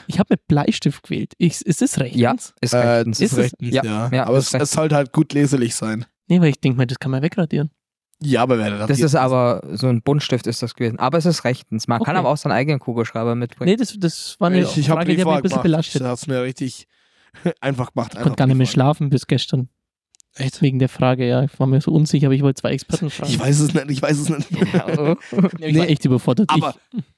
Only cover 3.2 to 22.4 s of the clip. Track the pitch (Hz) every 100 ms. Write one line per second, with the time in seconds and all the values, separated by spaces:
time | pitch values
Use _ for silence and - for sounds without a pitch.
3.2 | 220 123 123 - 120 127 120 107 120 127
4.2 | 117 131 135 127 147 - 156 147 139 -
5.2 | 151 143 143 135 120 - 110 110 120 _
6.2 | - 175 160 135 139 123 127 131 131 135
7.2 | 156 - 160 151 147 _ _ _ _ -
8.2 | 147 117 127 117 107 104 110 139 156 143
9.2 | 127 127 123 107 69 98 127 120 139 147
10.2 | - 123 - 120 120 - 117 113 127 165
11.2 | 165 160 120 127 - 110 - 117 147 180
12.2 | 131 147 151 110 143 143 - 117 113 113
13.2 | 117 120 120 - 175 226 226 214 170 -
14.2 | - - 175 185 180 156 139 160 180 175
15.2 | 175 151 180 151 165 156 160 143 127 123
16.2 | - 127 127 123 131 - - _ _ _
17.2 | _ - 175 - 135 131 123 127 110 -
18.2 | 147 131 135 131 127 - 131 151 143 131
19.2 | - 131 - 135 123 _ _ _ _ _
20.2 | _ - 131 - 143 131 131 - 127 127
21.2 | 123 123 131 - 135 135 - 156 151 151
22.2 | 139 135